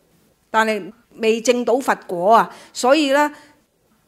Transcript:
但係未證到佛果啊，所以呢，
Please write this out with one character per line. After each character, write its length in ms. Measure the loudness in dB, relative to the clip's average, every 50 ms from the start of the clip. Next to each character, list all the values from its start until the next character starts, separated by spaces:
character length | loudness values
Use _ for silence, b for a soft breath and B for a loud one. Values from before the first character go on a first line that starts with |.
| _ _ _ _ _ _ _ _ _ _
但 160 | -2 -2 -2
係 260 | -2 -2 -6 -8 -12 -18 _ _ _ -10
未 240 | -4 0 0 0 0
證 200 | 0 -2 0 0 0
到 120 | -2 -2 -2
佛 160 | -2 -4 -4 -6 -6
果 280 | -10 -8 -2 2 4 4
啊， 160 | 4 4 B B B B B
所 240 | B -2 0 2 2
以 140 | 2 2 0
呢， 200 | 0 0 0 -2 -4 B B B B B _ _ _ _ _ _ _ _ _